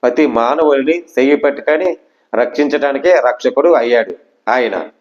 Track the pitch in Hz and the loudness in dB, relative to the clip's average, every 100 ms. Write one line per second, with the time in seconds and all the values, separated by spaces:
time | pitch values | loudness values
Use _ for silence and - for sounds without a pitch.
0 | 123 120 147 117 117 147 156 139 135 170 | 0 2 0 2 0 0 2 0 0 -4
1 | 170 - 131 147 147 139 - 156 185 165 | -4 0 2 2 0 -2 -2 -2 -2 -6
2 | _ _ _ 113 120 - 147 147 139 139 | _ _ _ -4 -2 0 -2 0 -2 0
3 | 165 175 123 123 127 135 156 156 117 120 | 2 2 2 0 -2 0 2 2 2 0
4 | 101 85 _ _ - 127 117 95 78 _ | 0 -8 _ _ -4 -2 -2 -4 -10 _